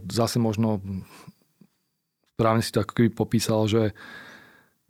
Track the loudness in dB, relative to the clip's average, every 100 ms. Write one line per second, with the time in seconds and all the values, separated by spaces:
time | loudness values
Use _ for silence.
0 | -2 -2 0 0 -2 0 -2 -2 -6 -10
1 | -10 -20 -20 _ _ _ _ _ _ _
2 | _ _ _ 0 2 4 2 -2 -2 2
3 | 2 2 -2 0 0 0 2 2 0 -2
4 | -18 -20 -20 -20 -20 _ _ _ _